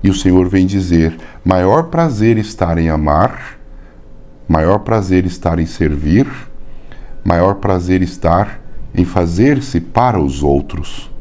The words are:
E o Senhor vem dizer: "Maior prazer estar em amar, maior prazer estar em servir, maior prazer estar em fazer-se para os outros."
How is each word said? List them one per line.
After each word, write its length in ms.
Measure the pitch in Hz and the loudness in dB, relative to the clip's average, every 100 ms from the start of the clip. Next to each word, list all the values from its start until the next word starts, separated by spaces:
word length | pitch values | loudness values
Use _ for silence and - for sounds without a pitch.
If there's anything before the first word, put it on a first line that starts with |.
E 80 | 98 | 2
o 40 | |
Senhor 320 | 95 95 92 90 | 2 4 4 4
vem 180 | 95 92 | 2 2
dizer: 500 | 98 90 85 82 - - - | 0 2 2 2 -2 -16 -6
"Maior 420 | 92 90 92 139 | 0 2 4 2
prazer 520 | 165 170 165 107 110 113 | 2 0 0 2 2 2
estar 400 | 107 - 90 85 | -2 -4 -2 0
em 140 | 82 | 0
amar, 680 | 78 73 76 110 - - - - - - - - - - - - | 0 2 2 2 -2 -16 -18 -20 -20 -20 -20 -20 -20 -20 -14 -2
maior 340 | 80 87 104 | 0 2 0
prazer 440 | - 110 95 92 | 0 -2 2 0
estar 340 | 90 85 87 82 | 0 -4 -2 -2
em 80 | 82 | -2
servir, 600 | - 80 71 76 98 135 - - - - - - - - - | -2 -2 0 2 2 2 -4 -12 -12 -12 -12 -14 -14 -12 -6
maior 300 | - 85 92 | 0 2 2
prazer 480 | 98 101 92 87 92 | 2 0 0 2 2
estar 580 | 87 - 82 87 107 - - - - | 0 0 0 2 0 -6 -10 -8 -6
em 100 | - | -2
fazer-se 760 | 87 98 85 85 131 139 - 85 | 0 0 0 2 2 2 -2 -4
para 400 | 85 110 123 104 | -2 0 2 2
os 220 | 71 67 | -2 0
outros." 680 | 71 69 69 78 76 - - - | 0 0 -2 -8 -8 -8 -10 -12